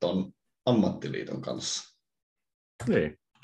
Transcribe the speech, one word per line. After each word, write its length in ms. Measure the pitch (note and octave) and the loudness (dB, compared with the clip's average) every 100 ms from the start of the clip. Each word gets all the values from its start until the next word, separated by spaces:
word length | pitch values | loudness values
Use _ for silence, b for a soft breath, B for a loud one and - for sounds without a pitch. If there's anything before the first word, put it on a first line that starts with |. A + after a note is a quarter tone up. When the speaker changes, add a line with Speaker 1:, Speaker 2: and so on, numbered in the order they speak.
Speaker 1:
ton 320 | F2 F#2 F#2 - _ _ - | -2 0 -4 -8 _ _ 2
ammattiliiton 720 | A#2 F#2+ - - G1+ - - | 4 4 0 -6 -6 -6 -8
kanssa. 580 | - B1 - - - _ _ _ _ _ _ _ _ - - | -6 -6 -6 -8 -10 _ _ _ _ _ _ _ _ -8 0
Speaker 2:
Niin. 300 | D#3 D2+ - _ _ | 2 2 -4 _ _